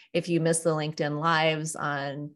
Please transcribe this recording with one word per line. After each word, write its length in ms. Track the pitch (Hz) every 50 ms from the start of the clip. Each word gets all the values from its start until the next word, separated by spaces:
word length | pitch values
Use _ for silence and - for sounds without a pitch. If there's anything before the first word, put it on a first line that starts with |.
| - _ -
if 160 | 175 170 175
you 100 | 170 160
miss 200 | 160 165 165 165
the 100 | - 165
LinkedIn 500 | 156 156 151 151 156 - 156 147 147 147
Lives 560 | 156 165 170 156 160 160 156 151 156 160 -
on 540 | - - 147 143 143 139 143 139 147 147 147 147